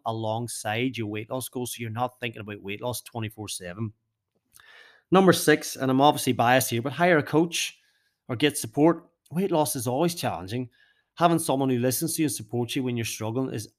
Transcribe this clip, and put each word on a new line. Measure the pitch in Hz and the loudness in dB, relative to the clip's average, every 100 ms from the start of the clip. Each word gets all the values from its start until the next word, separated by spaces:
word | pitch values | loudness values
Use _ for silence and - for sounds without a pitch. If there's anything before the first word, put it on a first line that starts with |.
alongside | 117 113 110 113 120 - 107 110 131 120 | -6 -4 -2 -2 -4 -6 -4 -2 -2 -4
your | 104 | -6
weight | 107 107 | -6 -6
loss | 127 - | -8 -8
goals | 127 123 | -8 -8
so | - | -8
you're | 117 | -8
not | 110 123 - | -4 -4 -4
thinking | 120 110 | -10 -8
about | 104 104 | -12 -10
weight | 95 104 | -8 -6
loss | 123 120 | -6 -6
twenty-four | - 117 107 - 104 | -8 -8 -8 -8 -12
seven. | - 90 92 113 - _ _ _ _ _ - - - - _ - | -10 -10 -8 -10 -10 _ _ _ _ _ -20 -20 -20 -20 _ 2
Number | 180 190 | 4 6
six, | 165 - 151 - | 6 6 4 2
and | 139 131 | -4 0
I'm | 131 | 6
obviously | 143 139 135 | 6 4 2
biased | 117 117 127 - | 2 4 4 4
here, | 117 | -2
but | 131 | -4
hire | 127 175 160 | 0 4 4
a | |
coach | - 151 170 165 - - _ _ _ _ - | 4 2 2 0 -6 -10 _ _ _ _ -8
or | 120 | 0
get | 147 139 | 0 0
support. | 113 - 160 165 - _ - | -4 2 4 4 -4 _ -10
Weight | 156 196 | -4 0
loss | 160 143 | 2 0
is | 135 120 | -2 -2
always | 127 170 | 0 0
challenging. | 170 123 85 95 120 123 _ _ _ _ - | 0 -4 -4 -6 -6 -8 _ _ _ _ 2
Having | 170 165 | 4 4
someone | 165 135 135 | 2 2 2
who | 123 | 2
listens | 127 120 165 | 2 0 -2
to | - | -2
you | 147 | -2
and | |
supports | - 110 120 117 147 | -2 -6 -4 -4 -4
you | |
when | 127 120 | -2 -2
you're | |
struggling | 110 - 110 120 131 | -4 -6 -4 -2 -4
is | 123 104 | -6 -10